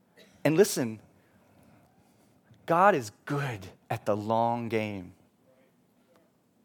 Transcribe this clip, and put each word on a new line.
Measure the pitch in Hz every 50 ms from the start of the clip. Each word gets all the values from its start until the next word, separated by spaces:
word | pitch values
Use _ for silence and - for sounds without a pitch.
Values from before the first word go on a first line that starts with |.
| _ _ _ - - - _ - -
And | 143 156
listen, | 160 202 208 - 175 135 117 110 107 - - _ _ _ _ _ _ _ _ _ _ _ _ - _ _ _ _ _ _ _ _ _ _ _ _ _ _ _ - _ -
God | - 165 170 185 208 196
is | 147 120 104 - _ -
good | - 147 143 139 135 120 104 92 87 - - _ -
at | 120 113 -
the | - 104
long | 104 104 107 113 113 117 117 117 120 117 113
game. | 113 110 107 107 104 98 90 90 95 _ _ _ _ _ _ _ _ _ _ _ _ _ _ _ _ _ _ _ _ _ _ _ _ _ _ _ _ _ _